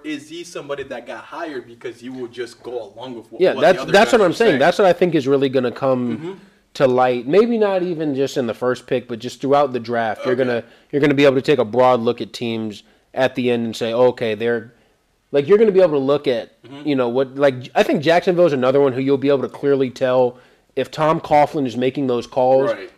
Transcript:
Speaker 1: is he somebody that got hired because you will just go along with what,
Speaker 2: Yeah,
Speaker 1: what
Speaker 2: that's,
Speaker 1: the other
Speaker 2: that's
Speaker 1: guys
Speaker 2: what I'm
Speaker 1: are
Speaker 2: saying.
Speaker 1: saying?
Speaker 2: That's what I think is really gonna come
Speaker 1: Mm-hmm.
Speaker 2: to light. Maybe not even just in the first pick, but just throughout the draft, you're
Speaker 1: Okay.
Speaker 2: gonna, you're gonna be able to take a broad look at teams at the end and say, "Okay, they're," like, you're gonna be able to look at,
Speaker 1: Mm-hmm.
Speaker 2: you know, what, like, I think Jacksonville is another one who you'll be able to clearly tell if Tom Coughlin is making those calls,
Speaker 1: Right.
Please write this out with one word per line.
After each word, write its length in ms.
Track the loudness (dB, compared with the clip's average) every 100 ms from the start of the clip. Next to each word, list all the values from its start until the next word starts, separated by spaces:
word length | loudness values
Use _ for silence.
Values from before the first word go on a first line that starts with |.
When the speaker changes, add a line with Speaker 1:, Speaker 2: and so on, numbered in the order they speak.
Speaker 1:
is 240 | -10 -12 -12
he 160 | -16
somebody 380 | -14 -12 -10 -10
that 220 | -10 -14 -14
got 180 | -16
hired 420 | -14 -12 -10 -12 -14
because 360 | -14 -16 -14
you 100 | -14
will 160 | -12 -12
just 340 | -10 -12 -14
go 300 | -12 -10 -12
along 220 | -14 -14 -14
with 160 | -12
what, 80 | -2
Speaker 2:
Yeah, 140 | 0
Speaker 1:
what 80 | 4
Speaker 2:
that's, 140 | 4 2
Speaker 1:
the 40 |
other 100 | 2
Speaker 2:
that's 180 | 2 4
Speaker 1:
guys 60 | 4
Speaker 2:
what 40 | 2
I'm 40 |
Speaker 1:
are 40 |
Speaker 2:
saying. 160 | 2 2
Speaker 1:
saying? 80 | 4
Speaker 2:
That's 180 | 2 4
what 80 | 2
I 60 |
think 220 | 2 2
is 120 | 0 2
really 220 | 2 2
gonna 240 | 0 -2
come 460 | -2 -2 0 -2 -6
Speaker 1:
Mm-hmm. 140 | -10 -14 -20 _ _
Speaker 2:
to 120 | 0 2
light. 400 | 2 2 0 0
Maybe 300 | 2 2 2
not 240 | 0 0
even 320 | -4 -4 -4
just 220 | -2 -4 -2
in 100 | -4
the 80 |
first 320 | -2 -2 -2 -4
pick, 220 | -6 -6
but 100 | -10
just 220 | -12 -6
throughout 320 | 0 2 2
the 80 | -2
draft, 440 | -4 -4 -4 -4 -2
you're 80 |
Speaker 1:
Okay. 100 | -2
Speaker 2:
gonna, 200 | -2 -4 -8 _ _
you're 80 | 0
gonna 140 | 2
be 100 | 4
able 120 | 4 4
to 60 |
take 160 | 2 0
a 60 |
broad 360 | 0 2 4 4
look 200 | 0 -4
at 120 | -8
teams 480 | -8 -6 -6 -8 -10 -20 _ _
at 200 | -2 -2
the 160 | 0 -2
end 140 | 0
and 100 | -2
say, 180 | -6 -2
"Okay, 440 | 2 2 2 -4 -2
they're," 360 | -2 -4 -6 _ _ _ _ _ _
like, 160 | -2 4
you're 100 | 4
gonna 140 | 6
be 80 | 4
able 120 | 4
to 40 | 2
look 300 | 0 0 0
at, 340 | -2 -4 _
Speaker 1:
Mm-hmm. 240 | -20 -8 -2
Speaker 2:
you 80 |
know, 140 | 0 0
what, 260 | 0 -2
like, 200 | 0 0 0 -4
I 80 | -2
think 200 | 0 0
Jacksonville 440 | 2 2 2 2 2
is 60 |
another 280 | 2 2 4
one 120 | 2
who 80 | 0
you'll 180 | 0 0
be 120 | 2
able 120 | 0
to 60 | -2
clearly 420 | -4 0 0 0
tell 480 | -2 0 2 0 -2 _ _ _ -6
if 160 | -6
Tom 280 | 0 0 0
Coughlin 460 | 2 4 4 0 -4
is 100 | -2
making 300 | -2 -2 -2
those 180 | -2 -4
calls, 420 | 0 2 2 2
Speaker 1:
Right. 180 | -4 -10